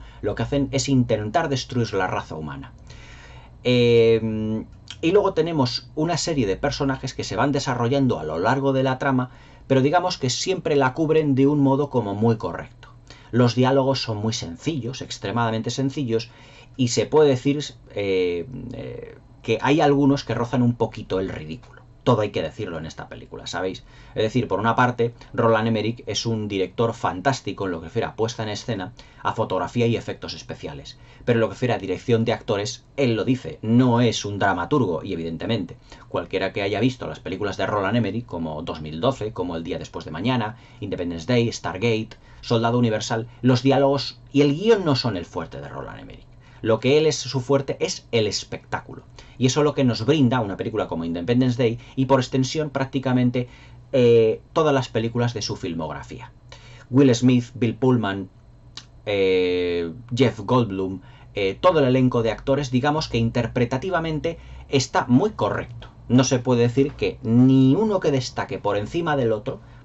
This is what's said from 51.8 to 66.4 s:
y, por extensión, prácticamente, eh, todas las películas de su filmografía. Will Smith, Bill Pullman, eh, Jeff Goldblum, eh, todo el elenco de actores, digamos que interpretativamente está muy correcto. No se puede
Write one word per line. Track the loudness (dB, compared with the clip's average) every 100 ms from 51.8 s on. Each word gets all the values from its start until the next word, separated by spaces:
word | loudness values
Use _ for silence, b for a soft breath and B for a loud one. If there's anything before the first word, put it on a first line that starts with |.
| B B
y, | 2
por | 2
extensión, | 2 0 0 -2 -4
prácticamente, | -4 -4 -4 0 2 2 0 -4 B B B -2
eh, | 4 6 8 6 2 -2
todas | 0 2
las | 2 0
películas | -2 -2 0 -2
de | -2
su | -6 -6
filmografía. | -6 -6 -8 -10 -14 -16 -18 -20 -20 B B B B
Will | 4 6 6
Smith, | 4 4 2
Bill | -2 -2 2
Pullman, | 2 2 0 -4 -8 -14 -20 -20 -20 -20 -20 -12 -2
eh, | 2 4 4 2 0 0 -2 -4 -8 -4
Jeff | 2 2 2
Goldblum, | 0 2 2 -2 -4 -6 B B B
eh, | -2 -2 2
todo | 2 4
el | 4
elenco | 4 4 2
de | 0
actores, | -2 -2 -2 0
digamos | -2 0 -2 -2
que | 0
interpretativamente | 0 0 -2 -2 -2 -2 -2 -2 -2 -4 -4 -6 B B B
está | -2 0 -2 4
muy | 4 4
correcto. | 0 -2 -2 -8 -12 -18 -14 2
No | 2 4
se |
puede | 2